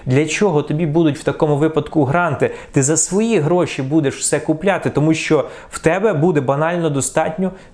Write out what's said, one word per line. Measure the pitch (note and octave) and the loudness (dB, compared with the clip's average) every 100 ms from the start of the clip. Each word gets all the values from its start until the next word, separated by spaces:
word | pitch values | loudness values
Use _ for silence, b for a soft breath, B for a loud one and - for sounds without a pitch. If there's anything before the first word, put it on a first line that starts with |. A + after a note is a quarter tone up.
| C3 | 0
Для | C3 D#3 | 0 2
чого | - G#3 D3 | 0 2 0
тобі | C#3+ B2 E3 | -2 -2 0
будуть | D#3+ D#3+ C3+ | 2 2 0
в | |
такому | - C#3 D#3 C#3+ | -4 0 0 2
випадку | D#3 D3+ C#3+ D#3 | 2 0 -2 0
гранти? | C3 F3 F3 C3 A#2+ B B | 2 2 0 0 -2 B B
Ти | D3 | 0
за | C3+ D#3+ | 2 0
свої | - F#3+ A3+ G#3 | 0 0 2 2
гроші | D3 F3+ D#3 - | 2 2 0 -4
будеш | C3+ D#3 C3+ C3 | 0 0 0 -2
все | - D3 | -2 -2
купляти, | D3+ D3+ G3 F3 C3+ | -2 -2 0 0 -2
тому | C#3 D#3 | 0 2
що | D#3+ - D3+ A#2+ B B | 0 2 0 0 B B
в | - | -2
тебе | D#3 F3+ G#3+ | 0 2 0
буде | D#3 E3+ D3 | 2 2 2
банально | C3 C#3 D#3+ F3 E3 | 0 0 0 0 -2
достатньо | C#3+ B2+ D#3+ E3+ F3 F#3 B B | -2 -2 -2 -2 -2 -4 B B